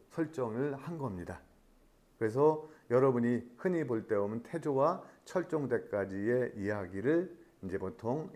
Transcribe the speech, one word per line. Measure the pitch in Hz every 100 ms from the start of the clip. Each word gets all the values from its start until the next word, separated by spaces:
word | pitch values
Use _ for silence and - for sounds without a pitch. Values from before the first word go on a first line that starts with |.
| -
설정을 | - 156 131 120 113 143 135
한 | 139 165
겁니다. | 131 92 87 92 - _ _ _ _ _ _ _
그래서 | 113 120 151 156 - - _
여러분이 | 123 135 120 120 120 - -
흔히 | 190 175 135
볼 | 113 98
때 | 104
보면 | 101 113
태조와 | - 170 156 135 147 185 - - -
철종 | 185 170 156 135
때까지의 | 117 - 101 98 95 107 123 120 107
이야기를 | 98 104 90 98 117 165 180 - - _
이제 | 92 95
보통 | 95 - 110 143 156